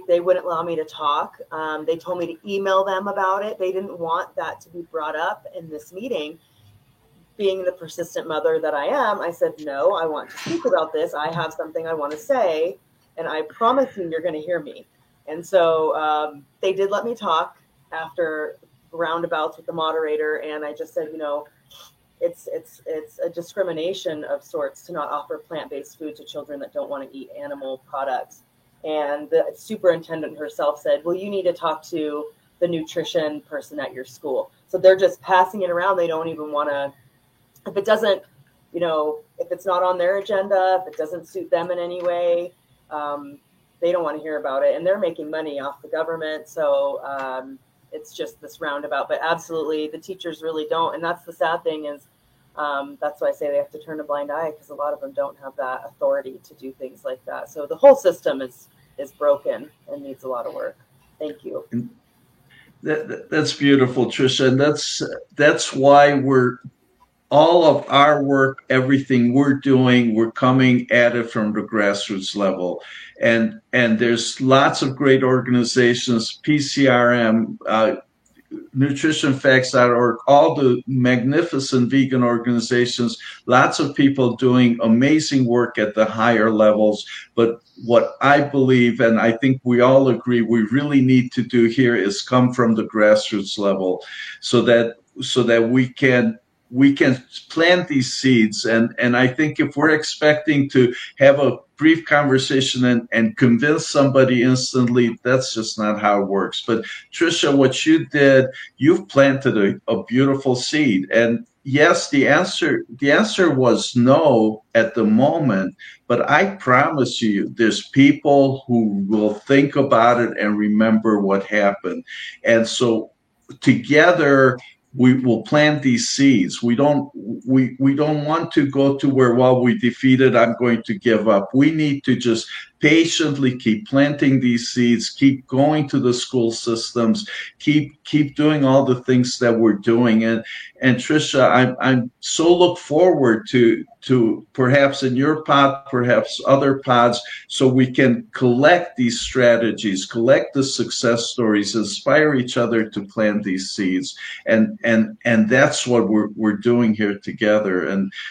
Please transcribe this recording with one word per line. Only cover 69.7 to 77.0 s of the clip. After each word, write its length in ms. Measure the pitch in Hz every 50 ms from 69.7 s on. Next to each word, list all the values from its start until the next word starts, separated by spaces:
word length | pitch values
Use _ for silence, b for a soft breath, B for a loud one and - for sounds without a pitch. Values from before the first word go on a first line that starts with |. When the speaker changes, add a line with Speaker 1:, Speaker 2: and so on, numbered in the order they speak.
| 135 127 127 123 123 123 120 117 107
Speaker 2:
we're 160 | 110 113 113
coming 580 | - - 131 127 127 131 131 127 123 117 - - 110
at 240 | 123 120 120 117
it 140 | 120 113 113
from 220 | - 113 107 107 104
the 100 | 107 98
grassroots 760 | - 110 107 101 101 98 - - - 104 95 92 - -
level. 440 | 104 101 95 90 90 90 87 85 B B B B B B B B -
And, 400 | - - 113 113 113 110 - - _ - -
and 260 | 127 120 113 110 107
there's 420 | 120 117 117 113 - - - -
lots 420 | 135 131 131 135 143 160 160 - 156
of 120 | 135 131
great 300 | - 143 135 131 131 131
organizations, 1120 | 127 131 127 127 127 123 123 117 117 - 127 123 120 123 123 - 127 117 113 110 - - - -
P 180 | 156 151 147
C 260 | 139 135 - 143 139
R 260 | 131 123 123